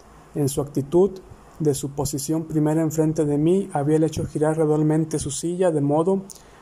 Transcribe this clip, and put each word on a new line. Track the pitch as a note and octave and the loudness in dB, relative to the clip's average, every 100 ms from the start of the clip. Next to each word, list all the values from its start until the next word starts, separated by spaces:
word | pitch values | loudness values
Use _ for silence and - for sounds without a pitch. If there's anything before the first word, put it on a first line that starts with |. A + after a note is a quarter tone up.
| - - - | -20 -20 -10
En | D#3 C#3 | -2 -2
su | D3+ | -2
actitud, | C#3 - C#3 F3 G3 F#3+ - - - - | -4 -4 0 2 2 0 -18 -20 -16 -2
de | D3 C3+ | -2 0
su | C#3+ | -4
posición | C#3+ C3 C#3+ C#3+ D#3+ D#3+ | -4 -4 -4 -4 -4 -2
primera | D#3 D3 D#3 | 0 2 2
enfrente | D#3+ D#3 D#3 D#3 | 0 0 0 2
de | D3+ D3 | 0 2
mí, | D#3 F#3+ F#3+ | 2 2 0
había | D3 C#3+ D#3 | -2 2 2
hecho | D#3+ E3 D#3+ | 2 -2 -6
girar | - D3+ D#3+ | 0 0 2
gradualmente | D#3 D3+ D3+ D#3 D#3 D#3 | 2 2 2 2 0 -4
su | C#3+ | -4
silla | C#3 E3 F3 F#3 | -6 -4 0 0
de | D#3 | 2
modo | C#3+ D3 E3+ F#3+ F#3+ - - - | 2 2 2 0 -4 -18 -20 -20